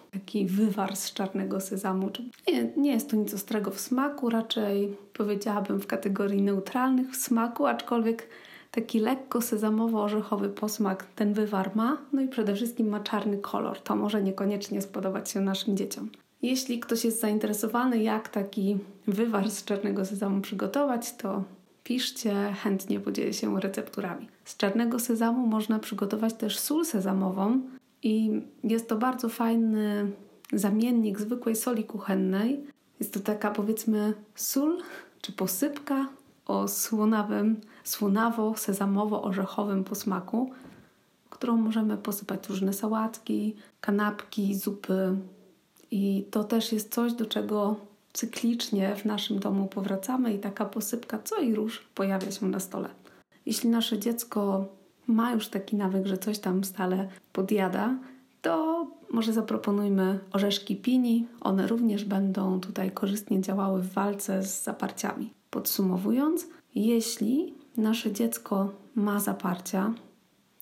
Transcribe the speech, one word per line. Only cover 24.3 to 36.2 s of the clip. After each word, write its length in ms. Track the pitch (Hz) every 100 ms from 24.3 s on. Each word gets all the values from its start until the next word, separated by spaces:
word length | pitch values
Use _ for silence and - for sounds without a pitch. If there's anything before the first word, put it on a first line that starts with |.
| _
Z 120 | - -
czarnego 420 | 202 214 233 240
sezamu 480 | 233 226 226 247 233
można 320 | 220 214 220
przygotować 560 | - 202 202 214 226
też 240 | 226 214 -
sól 260 | - 302
sezamową 760 | 320 208 190 196 190 190 196 262 254 - _ _
i 380 | 220 220 220 214 - -
jest 240 | 220 226 226
to 80 | 214
bardzo 320 | 240 240 233
fajny 840 | - 226 233 226 214 208 208 202 202 - - -
zamiennik 680 | 208 202 214 240 233 214 196
zwykłej 360 | 208 247 233 226
soli 280 | - 226
kuchennej. 800 | 214 202 - 190 190 190 226 285 - - _ _
Jest 140 | 202
to 60 | 202
taka, 300 | 196 208 208
powiedzmy, 640 | 214 208 220 - 214 208 208 -
sól 440 | - - 277 302 349 - - - _
czy 120 | -
posypka 760 | - 185 - 285 285 - 269 269 -